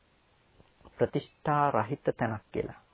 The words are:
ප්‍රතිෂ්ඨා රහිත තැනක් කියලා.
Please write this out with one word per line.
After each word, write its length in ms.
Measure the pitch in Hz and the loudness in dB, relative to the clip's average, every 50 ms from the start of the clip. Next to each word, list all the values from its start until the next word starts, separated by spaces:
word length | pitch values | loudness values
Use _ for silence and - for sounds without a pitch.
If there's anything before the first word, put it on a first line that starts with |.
| _ _ _ _ _ _ _ _ _ _ _ - - _ _ _ - - | _ _ _ _ _ _ _ _ _ _ _ -20 -20 _ _ _ -20 -10
ප්‍රතිෂ්ඨා 720 | - - 120 - - 143 - - _ _ - 156 147 147 143 143 | -4 -2 0 0 0 -2 -6 -8 _ _ -2 0 2 4 4 4
රහිත 420 | - 110 107 113 143 - - - | 2 2 0 0 -4 -4 -2 -2
තැනක් 320 | - - 127 110 107 107 - _ | -2 0 -2 -2 -4 -6 -8 _
කියලා. 320 | - - - - - - - _ | -4 -4 -4 -4 -8 -14 -20 _